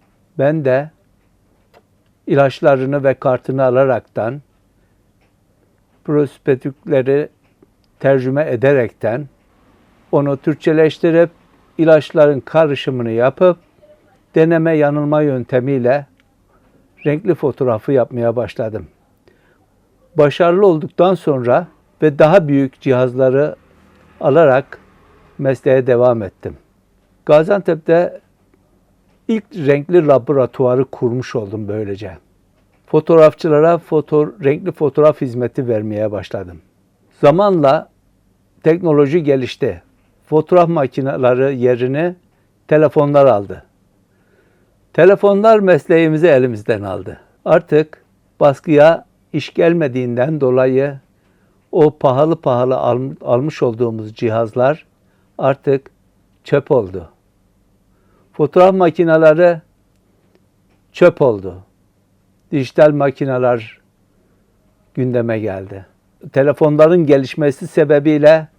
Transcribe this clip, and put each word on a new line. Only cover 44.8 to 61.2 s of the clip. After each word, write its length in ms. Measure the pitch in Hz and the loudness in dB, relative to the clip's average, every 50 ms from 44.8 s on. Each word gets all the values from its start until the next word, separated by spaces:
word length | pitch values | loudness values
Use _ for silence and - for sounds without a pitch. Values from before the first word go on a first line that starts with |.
| _ _ - | _ _ 0
Telefonlar 640 | - 160 185 202 - - 202 202 196 208 226 226 214 | 2 4 4 4 4 2 2 2 2 4 4 4 4
mesleğimizi 680 | 202 185 175 143 - - 170 165 165 160 156 151 165 | 4 2 2 2 2 0 0 2 2 2 0 2 2
elimizden 560 | 170 143 127 127 127 117 104 104 - 117 101 104 | 2 4 4 2 0 -4 -6 -4 -4 -4 -4 -6
aldı. 380 | 98 95 98 92 - - - _ _ _ _ - | -8 -10 -10 -12 -14 -18 -18 _ _ _ _ -2
Artık 600 | 196 160 175 165 - 156 151 156 156 - - _ _ _ _ _ _ _ - | 0 0 0 0 0 -2 -2 -2 -2 -8 -20 _ _ _ _ _ _ _ 0
baskıya 640 | 156 143 139 - - 175 151 143 147 160 165 165 - _ _ _ _ _ - | 0 0 0 0 -2 0 2 4 4 4 4 2 -4 _ _ _ _ _ -10
iş 220 | 151 - - - | -10 -10 -8 -4
gelmediğinden 840 | - 170 165 170 170 160 135 120 127 127 120 120 120 123 156 160 147 | -2 0 0 0 0 -2 -4 -4 -6 -6 -6 -4 -4 -4 -4 -2 -2
dolayı 580 | 139 127 127 131 131 135 127 131 139 143 139 135 - _ _ _ _ _ _ _ _ _ _ _ _ _ - | -2 0 0 2 0 0 0 0 -2 -2 -6 -10 -18 _ _ _ _ _ _ _ _ _ _ _ _ _ 0
o 260 | 185 151 151 - - | 2 2 2 2 0
pahalı 420 | - 143 123 131 151 160 165 160 | -2 0 0 2 0 0 -2 -2
pahalı 360 | - 147 123 120 127 127 127 | -2 -2 -2 0 0 -2 -2
al-, 400 | 135 143 123 120 127 131 135 160 - - | -2 -2 -2 -2 -2 -4 -8 -12 -12 -6
almış 380 | 139 123 123 139 156 - - 143 | -4 -2 -2 -2 -4 -6 -4 -4
olduğumuz 520 | 123 110 113 123 117 113 110 107 107 110 | -4 -2 -2 -4 -4 -4 -6 -12 -14 -10
cihazlar 720 | - 120 110 107 113 117 110 - 123 123 135 156 - _ _ _ _ _ _ _ _ _ _ _ - | -6 -6 -4 -2 -4 -4 -4 -4 -2 -2 -2 -2 -4 _ _ _ _ _ _ _ _ _ _ _ -6
artık 520 | - 131 139 - - 143 135 135 - _ _ _ _ _ _ _ _ _ _ _ _ | -4 -2 -4 -2 -2 -4 -4 -4 -4 _ _ _ _ _ _ _ _ _ _ _ _
çöp 260 | - 147 143 135 - | -4 -2 -2 0 0
oldu. 380 | 151 123 104 92 95 92 82 - _ _ _ _ _ _ _ _ _ _ _ _ _ _ _ _ _ _ _ _ _ _ _ _ _ | 0 -2 -2 -2 -8 -14 -16 -16 _ _ _ _ _ _ _ _ _ _ _ _ _ _ _ _ _ _ _ _ _ _ _ _ _
Fotoğraf 420 | - 151 139 - 185 180 190 190 | -4 -4 0 2 4 4 4 4
makineleri 840 | 190 180 165 156 - 175 165 160 160 160 156 156 160 180 175 170 165 - _ _ _ _ _ _ _ _ _ _ _ _ _ _ _ _ _ _ _ _ _ _ _ _ _ - | 2 0 0 0 0 0 2 2 4 6 4 4 4 4 2 2 0 -6 _ _ _ _ _ _ _ _ _ _ _ _ _ _ _ _ _ _ _ _ _ _ _ _ _ -2
çöp 300 | - 175 175 165 - | 2 2 2 2 2